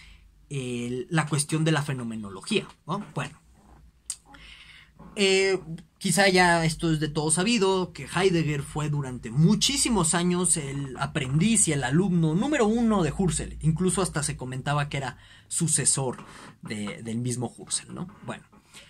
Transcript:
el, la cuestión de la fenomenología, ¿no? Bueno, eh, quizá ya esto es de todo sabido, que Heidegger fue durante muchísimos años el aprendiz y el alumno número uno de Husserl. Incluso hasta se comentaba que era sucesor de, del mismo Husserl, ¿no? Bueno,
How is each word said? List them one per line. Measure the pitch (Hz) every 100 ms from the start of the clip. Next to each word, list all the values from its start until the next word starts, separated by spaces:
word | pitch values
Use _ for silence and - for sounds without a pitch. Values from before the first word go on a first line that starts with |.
| - - - _ -
el, | 143 127 120 120 127 -
la | 165 147
cuestión | 147 - 160
de | 160
la | 151
fenomenología, | 147 131 117 110 101 95 - 226 - - -
¿no? | 196 208 -
Bueno, | 127 - _ - - - - _ - - - - - - - - - - - -
eh, | 196 190 196 185 160 160 - -
quizá | 196 170 202
ya | 185 180 170
esto | 160 160 165
es | 156
de | 156
todo | 151 156
sabido, | 165 196 240 190 190 180
que | - 127
Heidegger | 170 196 170 156 147
fue | 143 156 151
durante | 143 131 123 120
muchísimos | 127 170 214 - 277 294 214 160
años | 175 180 180 180 170
el | 139 139 139 123
aprendiz | 135 151 131 147 208 226 -
y |
el | 143
alumno | 123 147 190 175 160 165
número | 277 294 208
uno | 226 233 208
de | 151 147
Husserl. | 185 - - -
Incluso | 151 160 185 175
hasta | 170 156
se | 143 -
comentaba | 127 131 135 147 147
que | 143
era | 131 - - - -
sucesor | - 160 156 123 - 135 110 - - - -
de, | - 107 104 -
del | 113 113
mismo | 123 120 120 -
Husserl, | - - - -
¿no? | - - 123
Bueno, | 110 - - _ -